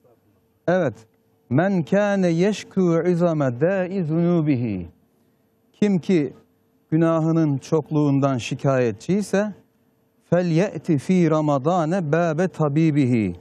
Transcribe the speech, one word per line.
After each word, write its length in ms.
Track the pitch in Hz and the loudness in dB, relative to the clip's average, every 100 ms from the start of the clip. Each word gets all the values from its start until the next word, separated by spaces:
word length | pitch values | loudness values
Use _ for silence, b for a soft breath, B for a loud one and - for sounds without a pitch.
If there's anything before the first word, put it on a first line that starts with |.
| _ _ _ _ _ _ - | _ _ _ _ _ _ -2
Evet. 280 | 185 147 104 - _ _ _ - | 0 -2 -6 -16 _ _ _ -4
Men 320 | 127 190 190 | 0 0 0
kâne 440 | 143 196 208 196 180 | 0 0 0 0 0
yeşkû 840 | 165 196 202 - 190 180 165 175 | 2 0 -2 -6 -2 0 2 0
izame 500 | 170 175 156 135 120 | 0 0 0 -2 0
dâi 440 | 165 196 180 196 | -2 0 -4 -4
zunûbihi. 840 | 151 160 170 175 151 127 120 95 82 - _ _ _ _ _ _ _ | -2 0 0 2 0 -2 -2 -6 -8 -16 _ _ _ _ _ _ _
Kim 260 | - 208 185 | -4 0 0
ki 340 | - 175 139 - _ _ _ _ _ | 2 0 0 -6 _ _ _ _ _
günahının 680 | 160 165 165 160 165 156 135 | 0 2 2 2 2 0 -2
çokluğundan 800 | - 160 - 151 147 139 139 127 | -2 -2 0 0 2 2 0 -2
şikayetçiyse, 1160 | - 127 139 131 120 104 - 196 196 190 208 - _ _ _ _ _ _ | -6 -4 0 0 0 -2 -4 -4 -2 -2 -2 -8 _ _ _ _ _ _
fel 220 | - 170 180 | -2 0 2
ye'ti 520 | 160 202 156 - 143 | 0 0 -4 -2 -2
fî 320 | - 185 160 | 0 2 2
ramadâne 840 | 156 151 143 143 180 151 190 151 | 2 0 0 0 0 0 -2 -2
bâbe 360 | 165 170 151 185 | 0 0 -2 -2
tabîbihi. 840 | - 151 147 160 143 127 120 98 82 | -2 -2 0 2 2 2 2 0 -4